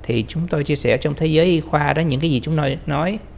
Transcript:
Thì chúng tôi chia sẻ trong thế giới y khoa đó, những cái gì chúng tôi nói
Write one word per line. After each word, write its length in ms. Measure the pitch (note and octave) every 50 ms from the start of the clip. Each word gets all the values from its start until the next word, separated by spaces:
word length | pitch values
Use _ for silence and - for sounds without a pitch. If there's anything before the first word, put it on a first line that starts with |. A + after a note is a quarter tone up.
| -
Thì 220 | - A#2 A#2+ A2 -
chúng 200 | - D#3+ E3 F3
tôi 160 | - D#3 C#3+
chia 120 | - D3+
sẻ 220 | C#3 - A#2+ A2+ B2+
trong 160 | - D#3 D3
thế 120 | - D#3+ D#3+
giới 180 | D#3 D#3 E3
y 160 | F3+ F3 E3
khoa 320 | D3+ - - D3+ D3 C#3+ C#3+
đó, 80 | D3+
những 180 | E3 E3 C3+ C3+
cái 120 | D3 E3
gì 80 | D3 B2
chúng 180 | - D3+ D#3+ D#3
tôi 200 | D3 C#3 C3+ E3 -
nói 340 | - C#3+ C#3 D#3 F3+ G3+ G#3+ - - -